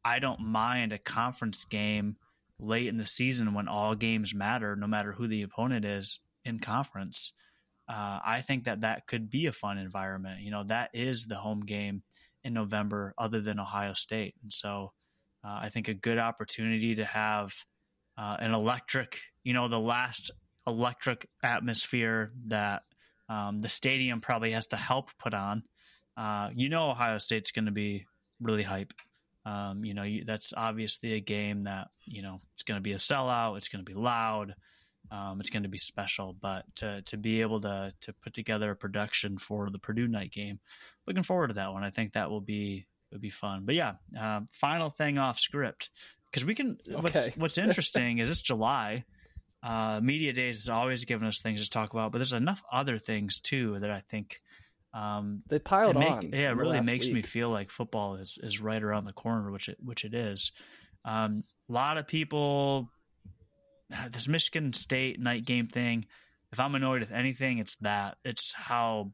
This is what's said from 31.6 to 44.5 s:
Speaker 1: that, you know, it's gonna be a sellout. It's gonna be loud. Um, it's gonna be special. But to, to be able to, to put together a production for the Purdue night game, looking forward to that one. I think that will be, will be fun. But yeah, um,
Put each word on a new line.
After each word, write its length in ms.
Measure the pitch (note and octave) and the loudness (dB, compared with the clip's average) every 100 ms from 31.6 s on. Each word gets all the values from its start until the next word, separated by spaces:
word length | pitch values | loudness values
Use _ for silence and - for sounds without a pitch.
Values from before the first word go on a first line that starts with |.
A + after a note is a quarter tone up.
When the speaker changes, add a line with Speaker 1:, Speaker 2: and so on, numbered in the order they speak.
Speaker 1:
that, 260 | G2+ G2 F#2 _ | -2 -6 -8 _
you 180 | - G#2+ | -14 -10
know, 180 | F#2+ F#2+ _ | -10 -12 _
it's 80 | - | -12
gonna 180 | - G#2 | -4 -2
be 120 | G2+ | -2
a 40 | G2 | 0
sellout. 600 | - C#3+ B2+ A#2+ A2+ G2+ | 2 2 2 2 2 -2
It's 120 | - | -8
gonna 160 | G2+ | -8
be 100 | F#2 | -8
loud. 600 | F#2+ A#2+ A#2 A2+ G#2+ G2+ G#2 _ _ _ _ - | 0 2 2 2 0 -4 -12 _ _ _ _ -14
Um, 300 | G#2 G2 F#2+ | -8 -6 -4
it's 100 | G2+ | -2
gonna 180 | A2 G2+ | -2 -2
be 100 | F#2+ | -2
special. 540 | - - G2 - F#2+ | -2 -2 -4 -4 -6
But 400 | F#2 G2 F#2+ - - | -6 -6 -6 -8 -8
to, 260 | G#2+ G2+ | -6 -6
to 140 | G2 G#2+ | -8 -4
be 240 | A2 A2 | 2 2
able 200 | A2 A2 | 2 2
to, 300 | G2+ G2 G2 - | 0 -4 -6 -8
to 100 | - | -16
put 220 | - - | -12 -12
together 360 | - A2 G#2+ G#2+ | -8 -2 0 0
a 60 | G2 | -2
production 600 | G2+ G#2 G#2 - G#2 G2 | -4 -2 0 0 -2 -6
for 320 | - G#2 G2+ | -4 -4 -2
the 80 | G2 | -4
Purdue 280 | - A2+ A#2+ | -2 0 2
night 220 | A2 F#2+ | 0 -4
game, 300 | G#2 G2+ G2 _ - - _ - | -8 -8 -10 _ -20 -20 _ -2
looking 180 | F#3 | 0
forward 240 | F3 F#3 C#3 | 2 2 2
to 60 | |
that 180 | G2+ G2 | 0 -4
one. 100 | F#2+ | -2
I 80 | G2+ | -4
think 220 | G#2+ A2 | 0 0
that 180 | A2 E2+ | 0 -2
will 100 | G#2 | -2
be, 460 | G2 G#2 G2+ G2 - _ _ | -2 -2 -2 -4 -8 _ _
will 80 | G2+ | -10
be 120 | G2+ | -10
fun. 340 | - G#2 G2 | -6 -6 -4
But 100 | G2 | 0
yeah, 200 | D#3+ C3+ F#2+ - A2 | 2 2 -4 -14 -6
um, 320 | A2 G#2+ G#2+ | -2 -2 -4